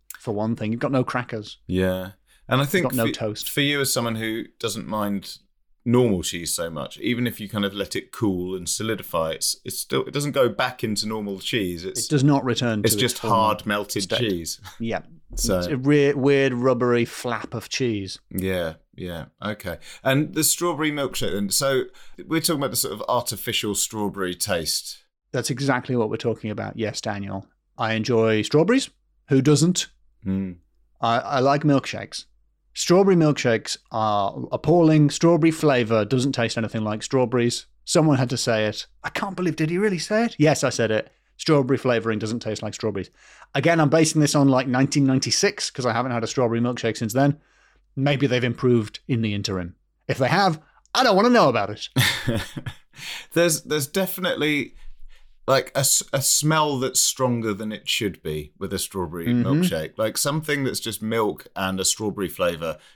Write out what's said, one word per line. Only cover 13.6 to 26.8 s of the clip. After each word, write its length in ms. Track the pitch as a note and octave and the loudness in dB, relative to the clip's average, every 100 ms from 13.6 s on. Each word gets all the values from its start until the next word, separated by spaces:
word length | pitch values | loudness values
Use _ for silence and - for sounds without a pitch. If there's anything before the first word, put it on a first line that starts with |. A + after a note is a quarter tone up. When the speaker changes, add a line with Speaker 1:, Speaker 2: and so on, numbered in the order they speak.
| G#2+ | -2
Speaker 2:
melted 380 | G#2 G2+ - | -4 -2 -6
Speaker 1:
state. 160 | F#2+ A2 | -2 -2
Speaker 2:
cheese. 400 | A#2 F2 D#2+ - - - | 0 -2 -4 -10 -14 -10
Speaker 1:
Yeah. 220 | A2+ F#2+ - D#3+ - - | -6 -6 -8 -18 -12 -6
Speaker 2:
So 240 | - F#2 | -2 0
Speaker 1:
It's 80 | F2 | 0
a 100 | C#3 | -2
weird, 400 | C3+ D3 C#3+ C#3+ | 2 4 4 2
weird 360 | C3+ C#3 C3+ | 2 4 2
rubbery 520 | B2 C3 B2 B2 A#2+ A#2 | 2 2 2 4 2 2
flap 480 | - B2 A2+ - | -4 -6 -6 -6
of 160 | A#2 - | -10 -8
cheese. 500 | - B2+ G#2 F#2+ - _ | -4 -2 -2 -6 -12 _
Speaker 2:
Yeah, 440 | F2+ F#2 F#2 E2 D#2+ _ - | -4 -2 -2 -4 -8 _ -14
yeah. 300 | F2 E2+ - _ | -10 -10 -12 _
Okay. 360 | G#2 G#2+ F#2+ E2 - - | -10 -8 -10 -12 -14 -6
And 300 | C3 C3+ D3+ | 0 0 0
the 100 | D3 | 0
strawberry 480 | D3+ - F3 D3 D#3 | 0 0 -2 -2 -4
milkshake 400 | D3 C3+ - G2+ | -4 -4 -4 -4
then. 160 | F#2+ G2+ | -2 -2
So 320 | - C#3 C3 - - - - F#2 | -2 0 0 -2 -8 -20 -18 -6
we're 160 | D#3+ | -2
talking 180 | D#3 D#3 | -2 -2
about 100 | C#3 | -2
the 60 | A#2+ | -4
sort 160 | - | -4
of 100 | G#2+ - | -6 -2
artificial 680 | A#2+ - G#2+ - - G#2+ G2 | -2 -2 -6 -6 -4 -2 -2
strawberry 600 | - A2 G#2 G2 F#2 F2+ | -4 -4 -4 -4 -6 -4
taste. 680 | G2 F2 - - - - _ _ _ | -4 -2 -2 -6 -6 -14 _ _ _
Speaker 1:
That's 180 | B2+ A#2+ | -6 -4
exactly 460 | B2 C#3 B2+ - B2 | -2 0 0 0 -2
what 140 | G#2+ | -2
we're 80 | A2+ | -2
talking 320 | A#2+ A2 A2 | -4 -4 -6
about. 260 | G#2 G#2 | -8 -8
Yes, 220 | G#2 | -6